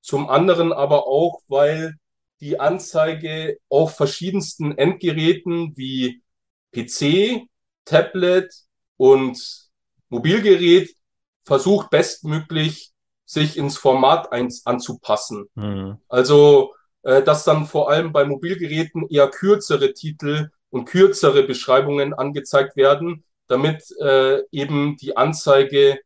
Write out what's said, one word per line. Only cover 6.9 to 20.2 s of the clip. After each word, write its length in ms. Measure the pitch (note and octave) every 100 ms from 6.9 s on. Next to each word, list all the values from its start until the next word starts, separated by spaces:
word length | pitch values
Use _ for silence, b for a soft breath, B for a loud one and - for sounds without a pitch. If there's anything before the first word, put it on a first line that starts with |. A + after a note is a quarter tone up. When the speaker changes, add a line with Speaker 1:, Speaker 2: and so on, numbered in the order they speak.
| - C#3+ F3 G#3+ A#3+ - _ _ _ -
Speaker 1:
Tablet 640 | E3 - F#3 F3+ F#3 F#3+ - _ _ _ _
und 720 | C3 C3+ C3 B2 - - _ _ _ _ _
Mobilgerät 880 | A#2+ D3+ G#3+ G#3 F3 F3 F3+ F3+ _ _ _ _ _ -
versucht, 460 | C3+ F3+ G3+ -
bestmöglich 1000 | D#3 - - D#3 D#3 D#3 D#3+ D#3 - - _ _ _ _
sich 320 | D#3 D3+ -
ins 200 | C#3+ C#3
Format 540 | C#3 C3 C3 E3 -
eins 340 | B2 B2 - -
anzupassen. 800 | B2 - - - G#2+ - G#2 G2+ -
Speaker 2:
Mhm. 420 | G#2 G2 G2 G#2 _
Speaker 1:
Also, 680 | B2 B2+ D3 D3 C#3+ C3 b b _
äh, 180 | C3 C3
dass 220 | C#3 D3+
dann 220 | - D3+ D3+
vor 240 | D#3 C#3
allem 220 | D3+ E3
bei 140 | D3+ C#3+
Mobilgeräten 840 | C#3 E3+ F#3 E3 D#3 D#3+ E3 -
eher 200 | C#3+ C#3
kürzere 640 | - F#3+ G#3 - A3 C3+
Titel 560 | C3+ D#3 D3+